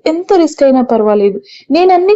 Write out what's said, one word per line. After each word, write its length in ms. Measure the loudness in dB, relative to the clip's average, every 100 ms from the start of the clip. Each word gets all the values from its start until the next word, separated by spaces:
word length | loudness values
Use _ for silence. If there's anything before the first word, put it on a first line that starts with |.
| -6
ఎంత 220 | -6 -2
రిస్క్ 300 | 0 0 0
అయినా 180 | 0 0
పర్వాలేదు, 560 | 0 -2 0 0 0 -4 -12 -18 -4
నేనన్నీ 440 | 0 2 2 2